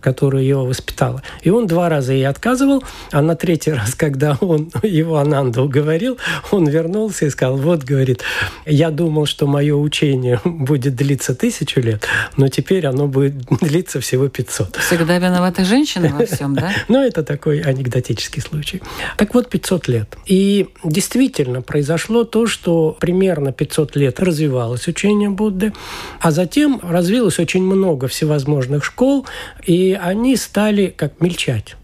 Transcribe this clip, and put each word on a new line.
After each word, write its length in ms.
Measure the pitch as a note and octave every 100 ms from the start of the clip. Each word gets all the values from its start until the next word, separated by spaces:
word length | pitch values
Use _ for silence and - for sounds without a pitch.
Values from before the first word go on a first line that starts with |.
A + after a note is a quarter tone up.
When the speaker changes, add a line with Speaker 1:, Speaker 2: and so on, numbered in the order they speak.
Speaker 1:
которая 440 | - C3 C#3 C3+
его 200 | C3 C#3
воспитала. 580 | B2+ A#2+ - - B2+ B2 - -
И 80 | E3
он 160 | G#3+ A3
два 220 | E3 F3
раза 240 | D#3 B2+
ей 160 | C3+ C3+
отказывал, 560 | C#3 A3+ B3 C#4 C#4 - - -
а 100 | D3
на 140 | D3+
третий 380 | E3 F3+ E3 -
раз, 220 | D3 G#2 -
когда 420 | D#3 C3+ D3+ C#3+
он, 300 | G3 D#3 D#3 C3
<laughs> 60 |
его 320 | A3 E3 D#3+ D#3
Ананда 440 | C#3+ C#3+ C3+ A#2
уговорил, 560 | C#3 C3+ D3+ D#3+ A#3+ B3 - - -
он 160 | G#3 D#3
вернулся 580 | D3+ E3 G3 A3 F#3+ D#3
и 40 |
сказал: 260 | - C3 C3+
«Вот, — 260 | C#3+ F3
говорит, — 380 | B2+ C#3 C3 B2 - - G2 - -
я 240 | D3 D#3+
думал, 360 | D3+ E3+ D3+ D3
что 200 | - D3
моё 320 | C#3+ D3 C#3+
учение 600 | D3 - D3+ C3+ B2 A#2+
<laughs> 20 |
будет 500 | F3+ E3 C3+ D3+ C3
длиться 400 | B2+ C#3+ C3+ -
тысячу 460 | B2+ A#3+ - D3 -
лет, 260 | A#2 G#2+ - - - -
но 100 | C3+
теперь 380 | - - F#3+ D3+
оно 220 | C3 C#3+
будет 260 | C3+ C#3 C#3
<laughs> 220 | B2 C3
длиться 380 | E3+ D#3 F3+ C#3+
всего 280 | A#2+ B2+ C#3
пятьсот». 480 | - B2 - G2+ -
Speaker 2:
Всегда 420 | - F3 E3 F3+
виновата 460 | F3+ F3+ F3+ F3+
женщина 500 | F#3 A#3+ D4+ - E3 C#3+
во 80 | A#3
всём, 280 | E3 C#3+
да? 160 | C#3 E3+ G3+
Speaker 1:
<laughs> 100 | -
Ну, 140 | A#3+
это 220 | C4+ E3+
такой 360 | D3+ D3 - D3
анекдотический 800 | D#3+ C3 B2+ B2 B2 A2 - -
случай. 400 | - D3+ D3 F#3 - - - -
Так 180 | G#3
вот, 160 | B3 A#3+
пятьсот 380 | E3 - F3+ -
лет. 280 | A#2+ G#2 - -
И 420 | F#3+ G3 G3+ F#3 -
действительно 760 | E3+ D3+ - A#3+ C4 - C3+ B2
произошло 640 | A#2+ D3+ C#3 E3 - A3+
то, 220 | A3+ A3 A3+
что 500 | - - E3 D#3+ D#3
примерно 520 | D#3+ F3+ F#3+ D#3+ C#3
пятьсот 440 | C3 D3+ - D3 C#3+
лет 240 | C#3 -
развивалось 680 | F#3 D3+ D#3 B2+ A#2 A#2+ -
учение 400 | E3 G3 G#3 G#3
Будды, 420 | F#3+ G#3+ F#3 G#3+ - - - - -
а 100 | E3+
затем 500 | D#3 F3+ - D4 B3+
развилось 560 | F3 E3+ F3+ A#3 A3 D3+
очень 240 | E3+ F#3
много 420 | F#3 F#3+ F#3+ C#3+ C3
всевозможных 800 | - D#3 D3+ C3+ D3 B2+ D3
школ, 420 | - - B3+ C#4 - - - - -
и 220 | F3 F#3 G3
они 360 | F3 G3 B3 B3
стали 560 | - - G#3+ G#3 F#3
как 240 | - D3+ -
мельчать. 560 | E3+ E3+ - A#2 - -